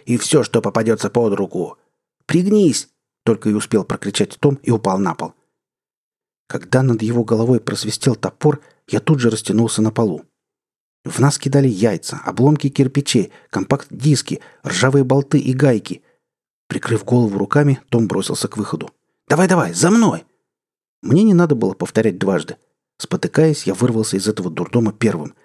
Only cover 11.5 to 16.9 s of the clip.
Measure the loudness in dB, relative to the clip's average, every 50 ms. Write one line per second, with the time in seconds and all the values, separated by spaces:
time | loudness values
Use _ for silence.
11.5 | 2 2 2 2 2 0 0 0 0 -2 -6 -10 -12 -10 -8 -4 0 2 2 4
12.5 | 2 2 0 -2 0 0 0 0 0 -2 -2 0 0 0 0 -2 -6 -20 _ _
13.5 | -8 -6 -4 -2 -4 -4 -4 -8 -8 -2 2 2 2 2 0 -4 -8 -10 -10 -16
14.5 | _ _ -10 -8 -4 -2 0 2 2 2 2 2 2 0 0 0 0 0 0 0
15.5 | 0 2 2 2 2 0 -2 -8 -12 -14 _ _ _ _ _ _ _ _ _ _
16.5 | _ _ _ -12 -10 -8 -6 -4